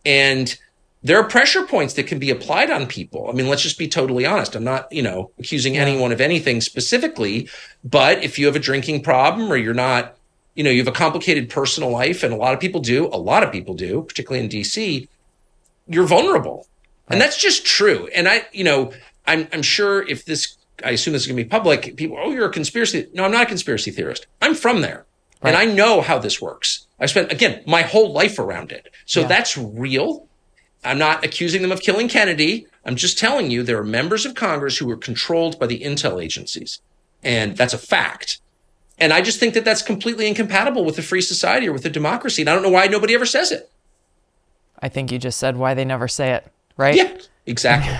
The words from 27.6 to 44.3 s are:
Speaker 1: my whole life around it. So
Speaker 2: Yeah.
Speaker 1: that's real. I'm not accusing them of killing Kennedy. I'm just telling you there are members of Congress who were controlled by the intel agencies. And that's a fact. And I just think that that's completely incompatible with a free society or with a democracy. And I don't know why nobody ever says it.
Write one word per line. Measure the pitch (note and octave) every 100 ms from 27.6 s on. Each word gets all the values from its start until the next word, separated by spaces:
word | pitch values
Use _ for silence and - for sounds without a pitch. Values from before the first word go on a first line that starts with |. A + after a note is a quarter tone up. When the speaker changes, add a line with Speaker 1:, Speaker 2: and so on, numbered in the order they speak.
| -
Speaker 1:
my | E3
whole | - G#3+ G3+
life | D3 - G#3
around | G2 E2+ -
it. | - - -
So | - F3
Speaker 2:
Yeah. | C#3+
Speaker 1:
that's | G3+ - C#3+
real. | G#2+ A2 C3+ C3 G#3+ - - _ _ _ _ _
I'm | B2 C3+
not | D#3 D#3+
accusing | D#3 - E3+ F#3
them | F#3
of | F#3+
killing | G3 G3+ A#3+
Kennedy. | A#3+ G3 D#3 D#3 A3+ - _ -
I'm | B2+
just | F3+ -
telling | A3+ C#4 D3+
you | A#2+
there | B2 A2
are |
members | G#2+ A#2 E3 G#3+
of | C4
Congress | - G#3 D3 C#3 -
who | B2+
were | A2
controlled | - A#2 - E3 E3 -
by | A#2+
the | A#2+
intel | C#3+ D3 A#2 F2+
agencies. | D#2+ - - - - - _ _ _ _
And | C3 A2+ G#2+ F2+
that's | B2
a | A2+
fact. | - F3+ F2+ - - - _ _ _ _ _ -
And | D#3
I | E3
just | G#3 -
think | A#3
that | A3+ A3
that's | A3
completely | - G#3 A#3 A3 G#3+
incompatible | G#3+ G#3 G3 C4 B3
with | D#3+ D3+
a |
free | D#3 F#3
society | F3+ F3+ F3+ B3 G#3
or |
with | C3+
a | E3
democracy. | D3+ D3+ A#3+ - -
And | D3
I |
don't | F#3
know | F#3+
why | F#3 G3
nobody | G#3 G#3+
ever | A#3+ -
says | C#4 F4+
it. | - - _ _ _ _ _ _